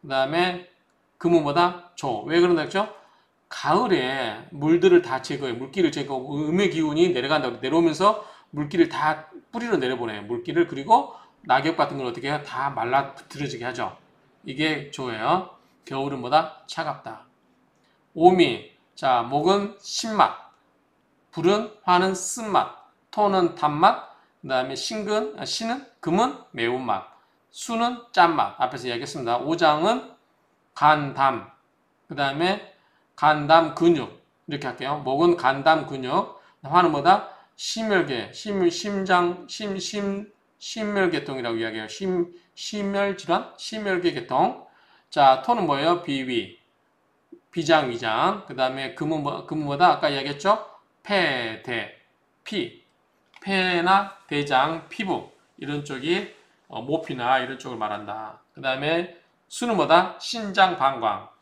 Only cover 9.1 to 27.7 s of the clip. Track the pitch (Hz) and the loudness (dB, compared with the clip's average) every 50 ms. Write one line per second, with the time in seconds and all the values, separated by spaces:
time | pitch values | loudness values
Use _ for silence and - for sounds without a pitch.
9.1 | 156 151 - - - - - _ - 233 233 240 220 156 127 127 127 120 120 113 | 0 -2 -6 -18 -20 -20 -20 _ -10 -8 -4 -2 -2 0 0 0 -2 -4 -4 -6
10.1 | 107 104 101 104 117 113 - - 147 170 170 170 - 135 139 - 220 247 - - | -8 -8 -8 -8 -8 -8 -6 -4 0 0 0 0 -2 -10 2 4 4 4 4 0
11.1 | - - - _ _ _ _ - 127 135 139 160 165 - 151 - 143 139 135 123 | -10 -20 -20 _ _ _ _ 2 2 2 2 0 2 2 0 0 0 -6 -6 -6
12.1 | 120 123 123 139 147 147 143 - - 127 135 143 139 110 113 120 127 139 139 139 | -6 -4 -4 -4 -4 -4 -4 -8 -6 -4 -4 -4 -4 -4 -4 2 2 2 0 0
13.1 | - - - _ - 139 147 127 117 113 120 123 123 131 117 95 90 - _ _ | -8 -18 -20 _ -10 -8 -8 -6 -6 -6 -8 -8 -6 -6 -6 -8 -8 -12 _ _
14.1 | _ _ _ _ _ _ _ - 135 131 151 156 156 143 143 143 - - 135 123 | _ _ _ _ _ _ _ -14 -6 -2 -2 -2 -2 -2 -6 -12 -12 -10 -8 -8
15.1 | 113 110 110 131 160 185 190 - - _ _ _ _ _ _ - 135 135 135 143 | -6 -4 0 0 0 0 -2 -6 -16 _ _ _ _ _ _ -10 -6 -6 -4 -4
16.1 | 143 131 120 123 139 156 165 156 - - _ _ - - 160 151 135 - - 117 | -6 -8 -6 2 2 2 2 2 -8 -18 _ _ -8 -6 -6 -6 -6 -10 -12 -16
17.1 | 110 - - _ _ _ _ _ _ _ _ _ _ _ _ _ _ _ _ _ | -18 -18 -20 _ _ _ _ _ _ _ _ _ _ _ _ _ _ _ _ _
18.1 | _ 147 160 180 185 185 170 139 117 101 - - _ _ _ _ _ - - 139 | _ 6 6 6 8 8 4 4 2 -4 -8 -16 _ _ _ _ _ -4 0 2
19.1 | 127 120 117 120 135 147 151 175 196 202 202 208 - - - - - - - 226 | 2 2 2 0 -2 0 2 2 2 2 0 -4 -8 -12 -16 -10 -8 -8 -6 -6
20.1 | 220 202 160 - - - - - _ _ _ _ _ _ _ _ _ _ _ _ | 2 2 2 2 2 -6 -16 -20 _ _ _ _ _ _ _ _ _ _ _ _
21.1 | _ _ _ _ _ - 151 175 202 208 226 214 - _ _ - 180 180 185 190 | _ _ _ _ _ 0 2 2 2 2 0 -4 -12 _ _ 2 2 4 4 2
22.1 | 190 185 - - - 247 226 214 190 139 104 - - - - _ _ _ _ _ | -2 -4 -6 -8 -8 -8 -8 0 0 0 0 0 -6 -18 -20 _ _ _ _ _
23.1 | - - 208 202 196 190 180 170 170 - - 151 147 151 175 202 240 - - - | -2 0 2 2 4 2 2 0 0 0 -2 -2 0 4 4 4 4 2 -6 -16
24.1 | - _ _ _ _ _ _ 135 135 127 127 127 135 127 - - 226 214 208 196 | -20 _ _ _ _ _ _ -4 -2 -2 -2 -2 -6 -8 -8 -8 -6 -6 -4 -2
25.1 | 208 214 220 214 - - - - - - 226 226 240 269 277 - _ _ - 160 | -2 -2 -2 -4 -8 -10 -8 -8 -6 -6 -4 -4 -6 -6 -8 -16 _ _ -4 0
26.1 | 160 196 233 262 277 - - _ _ 131 117 117 123 127 131 120 104 95 95 - | 2 2 2 2 -2 -6 -16 _ _ -4 -2 -2 -2 -2 -2 -2 -4 -4 -4 -12
27.1 | - _ _ _ _ _ _ _ _ - - - | -20 _ _ _ _ _ _ _ _ -16 -10 -6